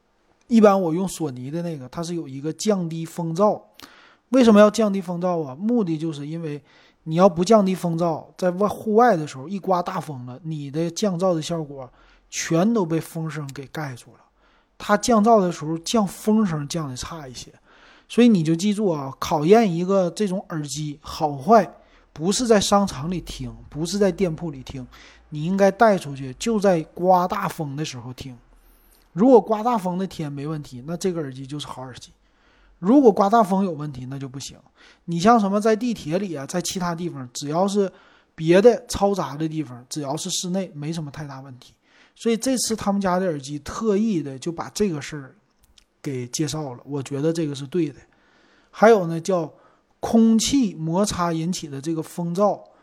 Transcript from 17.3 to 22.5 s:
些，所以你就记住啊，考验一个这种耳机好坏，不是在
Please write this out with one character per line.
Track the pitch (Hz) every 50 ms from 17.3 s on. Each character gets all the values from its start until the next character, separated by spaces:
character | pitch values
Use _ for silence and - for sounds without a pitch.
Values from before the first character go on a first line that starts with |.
| 120
些， | - - - - _ _ _ _ _ _ - _ _ _ _
所 | - 226
以 | 247 240
你 | 214 175
就 | 151 160 165
记 | 165 196 208
住 | 202 208 220 185
啊， | 160 147 139 135 131 -
考 | - - 175 151 147
验 | 175 208 233 233 185
一 | 165 170 180
个 | 185 196 196 180 170
这 | 170 - 214 185
种 | 180 202 - -
耳 | 170 156 151
机 | 143 131 151 151 147 139 -
好 | - - - - 156 151 143
坏， | 131 131 185 233 214 175 - - - _ _ _ _ _ _
不 | _ 147 160 196
是 | 202 247 254
在 | 220